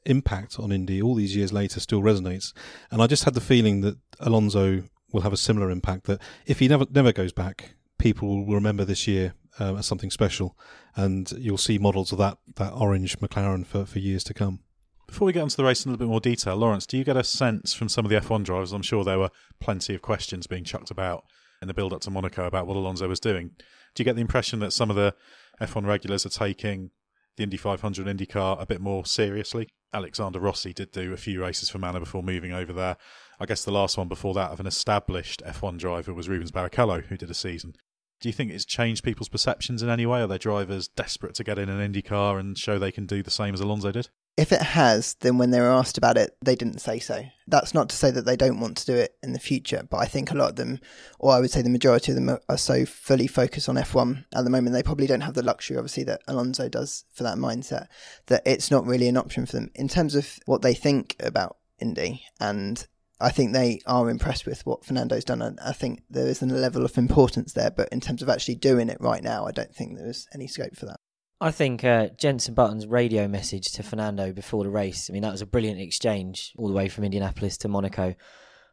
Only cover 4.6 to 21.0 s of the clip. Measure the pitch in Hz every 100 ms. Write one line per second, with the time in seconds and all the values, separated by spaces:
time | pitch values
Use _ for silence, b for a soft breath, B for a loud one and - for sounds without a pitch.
4.6 | 95 92 92 _ _ 110 98 98 - 107
5.6 | 98 90 - 95 - 98 B B B 139
6.6 | 131 147 135 139 127 104 92 - 92 -
7.6 | - _ _ - 120 104 101 101 101 104
8.6 | 104 104 98 95 - 98 92 - _ -
9.6 | 98 95 - 95 95 - 101 - 92 -
10.6 | B B B B 98 95 92 - 123 98
11.6 | - 107 101 98 92 95 98 - _ -
12.6 | 98 - 107 98 92 - 104 - 98 95
13.6 | 90 101 98 98 98 95 - - 101 95
14.6 | _ _ _ _ - - 196 175 151 -
15.6 | 135 123 139 120 117 110 123 120 - 95
16.6 | 113 101 - 127 135 131 123 - 127 107
17.6 | - - 110 - 107 104 107 110 95 92
18.6 | 92 101 98 110 95 95 95 b b b
19.6 | - 98 - 98 - 104 - 92 87 92
20.6 | 82 127 - 98